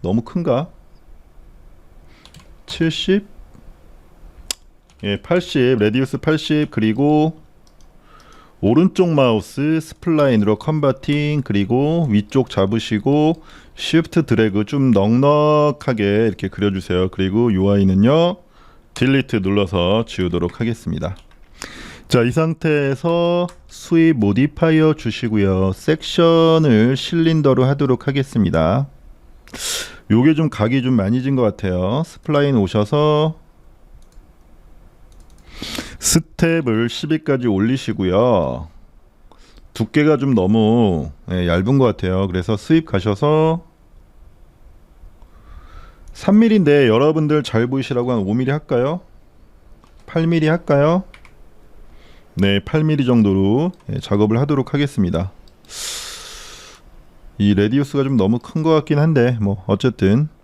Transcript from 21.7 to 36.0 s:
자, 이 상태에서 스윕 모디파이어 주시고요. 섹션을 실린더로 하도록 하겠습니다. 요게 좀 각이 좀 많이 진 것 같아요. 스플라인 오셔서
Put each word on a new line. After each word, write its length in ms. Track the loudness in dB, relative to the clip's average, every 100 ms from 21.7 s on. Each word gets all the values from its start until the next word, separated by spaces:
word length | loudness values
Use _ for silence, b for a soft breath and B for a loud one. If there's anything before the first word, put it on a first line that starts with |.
| B B B B
자, 100 | 0
이 80 | 2
상태에서 1160 | 0 -2 -2 -2 0 0 -2 -2 0 0 -2 -4 -8 -20
스윕 440 | -20 -2 2 4
모디파이어 800 | 4 2 2 0 0 2 4 2
주시고요. 800 | 2 -4 -4 -2 0 2 2 0
섹션을 1200 | -2 -2 -4 -2 0 4 4 4 4 4 4 4
실린더로 680 | 0 -2 0 2 2 2 2
하도록 420 | 2 0 0 0 -2
하겠습니다. 800 | -4 -4 0 0 2 2 0 -2 -10 -20 -20 -20 -20 -20 -12 B B B B 0
요게 240 | 2 4
좀 160 | 2 0
각이 320 | 0 0 0
좀 100 | 0
많이 300 | 0 2 0
진 140 | 0 0
것 40 |
같아요. 640 | 0 -2 -4 -2 -2 -4
스플라인 500 | -6 -10 -4 0 2 2
오셔서 760 | 0 0 0 0 0 0 -2 -4 -18 _ -20 -20 -20 -20 -20 -20 -20 _ -20 -20 -20 -20 -20 -20 -20 -20 -20 -20 B B B B B B